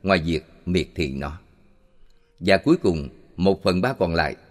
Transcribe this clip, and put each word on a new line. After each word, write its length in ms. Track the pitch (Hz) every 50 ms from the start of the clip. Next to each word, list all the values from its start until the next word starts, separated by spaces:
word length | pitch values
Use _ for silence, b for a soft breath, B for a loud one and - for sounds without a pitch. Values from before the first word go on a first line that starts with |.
ngoài 200 | - 95 95 90 78
việc 200 | 85 82 76 - _ - - _
miệt 200 | 90 87 90 73 - -
thị 180 | - 82 67
nó. 280 | 67 69 69 73 76 87 _ _ _ _ _ _ _ _ _ _ _ - - - - _ _ _ _ _
Và 180 | 82 98 95
cuối 200 | 95 - 139 170
cùng, 320 | 180 - 101 85 78 69 64 - - - _ -
một 260 | - 92 98 95 -
phần 180 | - 101 90 92
ba 120 | 92 127
còn 220 | 135 - 95 85 82
lại 220 | 82 78 71 - - - _